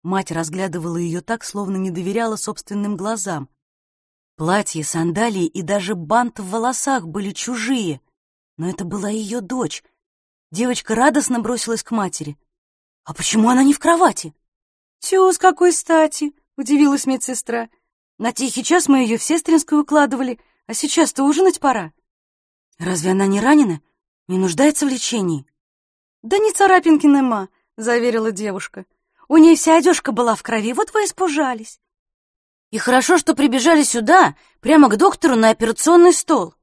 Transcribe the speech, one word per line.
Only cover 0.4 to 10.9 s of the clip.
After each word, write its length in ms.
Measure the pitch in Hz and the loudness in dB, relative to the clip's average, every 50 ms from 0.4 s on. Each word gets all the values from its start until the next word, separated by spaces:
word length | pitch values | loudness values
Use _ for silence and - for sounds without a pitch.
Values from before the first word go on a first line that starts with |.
| 165 156 156 185 190 185 156 175 160 175 165 | -6 -6 -6 -6 -6 -6 -6 -8 -8 -6 -6
ее 240 | 175 175 170 160 180 | -4 -4 -4 -6 -8
так, 240 | 175 - 233 226 - | -6 -8 -10 -8 -10
словно 320 | - - 202 202 190 196 | -10 -10 -8 -6 -6 -6
не 140 | 185 190 190 | -4 -6 -6
доверяла 440 | 165 180 175 185 208 233 233 226 214 | -6 -6 -8 -6 -4 -4 -4 -4 -6
собственным 640 | - - 214 214 - - - 208 202 202 208 208 | -6 -8 -10 -12 -12 -14 -10 -8 -8 -6 -6 -6
глазам. 500 | 165 190 214 226 214 - 202 170 147 135 _ _ _ _ _ _ _ _ _ _ _ _ _ _ _ _ _ _ | -6 -6 -8 -8 -8 -8 -8 -8 -8 -10 _ _ _ _ _ _ _ _ _ _ _ _ _ _ _ _ _ _
Платье, 480 | - 156 165 190 214 202 - - 160 151 | -6 -4 -2 0 -2 -2 -4 -8 -8 -8
сандалии 640 | - - 165 165 170 165 196 226 233 208 190 170 | -6 -4 -4 -2 -2 -2 -2 -2 -2 -2 -4 -4
и 160 | 156 _ 196 | -4 _ -8
даже 340 | 165 156 202 202 180 190 214 | -6 -4 -4 -4 -2 -4 -6
бант 440 | 175 165 147 220 240 247 240 _ - | -8 -4 -2 0 0 0 -2 _ -12
в 100 | 196 180 | -10 -8
волосах 580 | 196 226 226 254 254 - - 285 269 247 170 | -6 -4 -4 -4 -4 -4 -4 -4 -4 -4 -6
были 240 | 165 156 208 196 196 | -8 -10 -8 -8 -8
чужие, 720 | - - - 233 254 226 214 233 269 240 208 170 143 131 _ _ _ _ _ _ _ _ _ _ _ | -10 -10 -10 -8 -8 -6 -4 -4 -4 -2 -2 -6 -6 -8 _ _ _ _ _ _ _ _ _ _ _
но 100 | - 160 180 | -8 -8 -8
это 140 | 185 - 190 | -6 -8 -10
была 260 | 170 190 208 185 208 | -8 -8 -6 -6 -6
ее 300 | 214 220 220 190 226 247 | -6 -6 -8 -8 -8 -10
дочь. 440 | 202 170 254 254 220 147 - - _ _ _ _ _ _ _ _ _ _ _ _ _ _ | -8 -8 -6 -6 -6 -6 -8 -12 _ _ _ _ _ _ _ _ _ _ _ _ _ _
Девочка 420 | 160 180 240 247 247 - - - | -6 -4 -2 -2 -2 -6 -4 -4